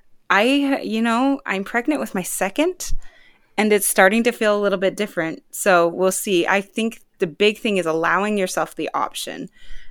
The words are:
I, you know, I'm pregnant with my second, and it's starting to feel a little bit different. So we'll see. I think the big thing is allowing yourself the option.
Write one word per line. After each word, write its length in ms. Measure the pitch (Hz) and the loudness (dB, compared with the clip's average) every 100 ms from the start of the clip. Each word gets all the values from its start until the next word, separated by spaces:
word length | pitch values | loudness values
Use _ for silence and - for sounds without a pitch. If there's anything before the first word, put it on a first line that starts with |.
| _ - - | _ -10 0
I, 520 | 190 233 285 277 277 | 2 4 2 2 -2
you 180 | - 220 | -2 -2
know, 400 | 233 233 269 277 - | 0 2 0 -2 -4
I'm 180 | 196 | -6
pregnant 360 | 196 233 240 285 | -4 -4 -2 -2
with 140 | 220 | -2
my 80 | 196 | -6
second, 680 | 175 - 190 - 330 359 - - - - - _ _ - | -6 -4 -2 0 -2 -2 0 -2 -2 -14 -20 _ _ 0
and 160 | 214 | 2
it's 140 | 208 - | 2 2
starting 380 | - 190 226 | 4 4 4
to 80 | 233 | 0
feel 220 | 226 220 | 0 0
a 60 | 208 | 2
little 180 | 202 190 | 0 0
bit 160 | 190 190 | -2 -2
different. 460 | 208 - 160 - _ | -6 -4 -6 -8 _
So 360 | - 208 180 170 | -4 2 4 4
we'll 240 | 170 185 | 2 0
see. 340 | 185 - 180 - | 0 0 0 2
I 140 | 196 | 0
think 400 | 196 - 220 - _ - | -2 -4 -4 -6 _ -6
the 80 | 180 | -4
big 300 | - 208 214 | 2 0 2
thing 200 | 226 196 | -2 0
is 80 | 160 | 0
allowing 500 | 160 160 175 208 208 | 0 0 0 0 -2
yourself 380 | 185 - 160 - | -2 -2 -4 -6
the 140 | 156 | -6
option. 560 | 143 - - - 78 - - - - - | -4 -6 -6 -10 -10 -12 -14 -8 -8 -8